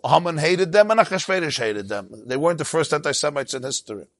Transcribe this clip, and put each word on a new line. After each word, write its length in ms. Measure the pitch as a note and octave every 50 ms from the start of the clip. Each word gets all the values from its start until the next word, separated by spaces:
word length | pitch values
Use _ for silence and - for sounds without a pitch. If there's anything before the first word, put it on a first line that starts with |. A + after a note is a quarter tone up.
| -
Haman 340 | B2+ D3+ D#3 F3 F3 E3 D3
hated 340 | D3+ E3 F3+ E3+ F#3+ E3
them 180 | E3 G#3 G#3+ G#3
and 100 | A3 A3+
Achashverosh 580 | G#3 - F#3+ F3+ - - F#3+ F#3 E3+ D3+ C3 -
hated 300 | A#2+ A2 G#2 G#2 G2+ G2
them. 220 | G#2+ G2+ G2 - A2+ A2 G#2+
They 100 | A#2+ B2+
weren't 220 | C#3 D3+ E3+ F3 D#3
the 60 | D3
first 280 | - - E3 D3+ -
anti-Semites 640 | D#3 D3 C3+ D3 C3 - - D3 D3 C#3+ C3 - -
in 80 | C3
history. 440 | B2 C3+ B2 - - - A2 G2 D2+ _ _